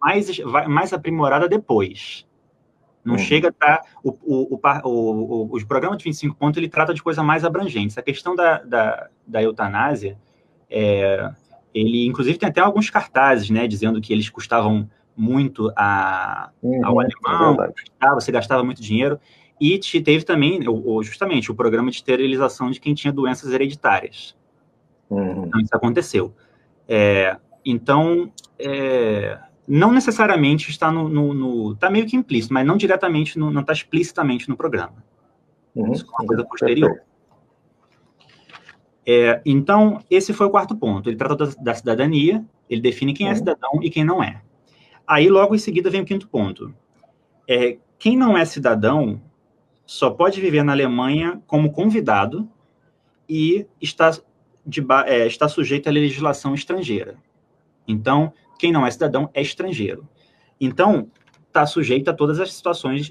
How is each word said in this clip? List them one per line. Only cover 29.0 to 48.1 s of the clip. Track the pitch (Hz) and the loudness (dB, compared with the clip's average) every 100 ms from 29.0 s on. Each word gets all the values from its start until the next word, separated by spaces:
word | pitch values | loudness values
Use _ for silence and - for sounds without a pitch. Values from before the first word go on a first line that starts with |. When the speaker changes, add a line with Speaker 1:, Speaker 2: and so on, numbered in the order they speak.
| 113 104 104 101 - _ - | 2 0 -4 -8 -16 _ 0
Speaker 1:
não | 147 208 | 4 4
necessariamente | 254 240 220 214 175 139 151 - | 4 2 2 2 4 2 2 -2
está | 147 160 | -4 -2
no, | 165 156 | -2 0
no, | 147 147 | 0 0
no, | 143 131 120 107 | 0 -2 -2 -4
tá | 104 180 | -2 0
meio | 208 220 | 2 0
que | |
implícito, | 254 254 120 110 | 0 0 -2 0
mas | 135 | 2
não | 135 202 | 2 2
diretamente, | 196 185 185 156 151 160 | 2 2 0 0 -2 -2
no, | 151 | -2
não | 147 | -2
tá | 143 | -2
explicitamente | 156 - 165 160 - 143 123 - | -4 -2 -2 -2 -2 -2 -2 -4
no | 123 | -4
programa. | 160 107 85 - - _ _ _ _ _ _ | -4 -4 -6 -12 -20 _ _ _ _ _ _
Speaker 2:
Uhum. | - 110 | -6 -4
Speaker 1:
Isso | 127 | -4
é | - | -6
uma | - 107 | -6 -4
coisa | 113 | -4
Speaker 2:
Uhum. | 117 | -4
Speaker 1:
posterior. | 120 123 131 151 | -2 0 2 2
Speaker 2:
Perfeito. | - _ _ _ _ _ _ _ _ _ _ _ _ _ _ _ - - - _ _ | 0 _ _ _ _ _ _ _ _ _ _ _ _ _ _ _ -20 -20 -20 _ _
Speaker 1:
É, | - 120 117 117 | 2 6 6 2
então, | 151 135 139 208 214 208 - | 2 2 4 6 4 2 2
esse | 185 190 | 2 2
foi | 208 202 | 0 2
o | |
quarto | 202 196 220 | 2 0 -2
ponto. | 117 98 110 | -2 -2 -4
Ele | 113 | -2
tratou | 131 147 147 | -2 -2 -2
da, | 135 | -4
da | 120 | -6
cidadania, | 113 120 120 147 151 160 220 - _ - | -4 -2 0 2 2 2 0 -4 _ -8
ele | 117 | -2
define | 123 120 135 | -2 0 -2
quem | 147 196 | -2 -2
é | |
Speaker 2:
Uhum. | 214 | -2
Speaker 1:
cidadão | 175 - - 147 | -2 -4 -4 -2
e | 165 | -2
quem | 156 | 0
não | 156 185 | 0 0
é. | - - - _ _ _ _ _ - | -2 -6 -20 _ _ _ _ _ 0
Aí, | 151 175 | 4 6
logo | 196 202 | 6 6
em | 214 | 2
seguida, | 214 170 180 | 0 -2 -2
vem | 190 | -2
o | |
quinto | 180 196 - | -4 -6 -4
ponto. | 127 98 92 104 - _ _ _ _ _ _ - | -4 -4 -6 -16 -18 _ _ _ _ _ _ -2
É, | 123 120 - _ _ | 0 0 -2 _ _
quem | 220 | 0